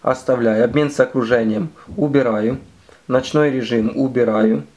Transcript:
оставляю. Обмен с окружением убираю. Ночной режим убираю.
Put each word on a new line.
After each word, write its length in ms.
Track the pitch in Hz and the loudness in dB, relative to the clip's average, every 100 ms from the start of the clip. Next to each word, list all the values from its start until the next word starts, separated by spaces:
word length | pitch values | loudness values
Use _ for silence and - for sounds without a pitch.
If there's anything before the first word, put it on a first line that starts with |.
оставляю. 600 | - 127 - 127 117 107 | -2 -2 -2 0 2 2
Обмен 260 | 120 139 147 | 2 2 -2
с 100 | - | 0
окружением 680 | 127 135 113 120 110 107 160 - - - | 0 0 0 0 2 -2 -6 -10 -14 -4
убираю. 640 | 147 139 120 107 110 135 - - - - - | 0 2 2 0 -2 -4 -10 -20 -20 -20 -2
Ночной 420 | 131 131 151 147 | -2 0 0 0
режим 400 | 131 113 117 110 131 | 0 -2 0 0 -2
убираю. 680 | 135 123 113 107 110 110 - | -2 0 0 2 2 0 -4